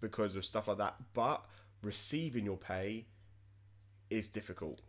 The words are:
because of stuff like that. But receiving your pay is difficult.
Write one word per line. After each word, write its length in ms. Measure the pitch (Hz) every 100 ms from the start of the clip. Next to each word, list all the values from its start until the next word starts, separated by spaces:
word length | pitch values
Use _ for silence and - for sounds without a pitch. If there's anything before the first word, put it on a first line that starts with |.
because 360 | 110 - 104 95
of 80 |
stuff 240 | - 110 107
like 100 | 98
that. 180 | 101 - -
But 320 | 120 123 151 - - - -
receiving 640 | 104 - - 151 165 120
your 120 | 101 92
pay 480 | - 95 98 113 110 - - - - - - - - - -
is 180 | 110 104
difficult. 520 | 107 - 90 78 -